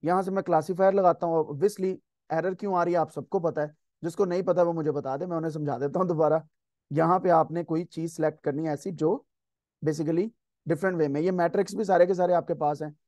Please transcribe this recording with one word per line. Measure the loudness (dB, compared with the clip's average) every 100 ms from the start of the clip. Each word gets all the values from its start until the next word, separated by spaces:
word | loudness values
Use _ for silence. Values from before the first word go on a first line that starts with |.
यहां | 0 0
से | 0
मैं | -4
क्लासिफायर | 0 0 0 2 4
लगाता | 6 4 2 0
हूँ। | 0 0
Obviously | 0 0 0 -4 -4 _ _ _
एरर | -2 -2 -4
क्यों | -2 0
आ |
रही | 2
है | 0
आप | 0
सबको | -4 -4 -2
पता | -2 -2
है, | -6 -8 _ _
जिसको | -10 -2 0
नहीं | 0
पता | 0 2
वो | 2
मुझे | 2 -2
बता | -2 -4 -6
दे, | -4
मैं | -4
उन्हें | -4
समझा | -4 -4 -2
देता | -4 -2
हूँ | -2
दोबारा। | 2 2 2 -2 _ _ _ _
यहाँ | 0 2 2
पे | 4
आपने | 4 4 -2
कोई | -4 -4 -4
चीज | -8 -8 -2
सिलेक्ट | -2 -2
करनी | -6 -4 -4
है |
ऐसी | -4 -6
जो | -2 0 0 _ _ _ _ _ _
basically | -4 -2 -2 0 -2 _ _ _ -4
डिफरेंट | -2 0 0
वे | 0
में, | 0
ये | 0
मैट्रिक्स | 2 0 0 -2 -4
भी | 0
सारे | 4 4
के |
सारे | 4 2
आपके | 2 0 -2
पास | -2 -2
हैं | -8 -14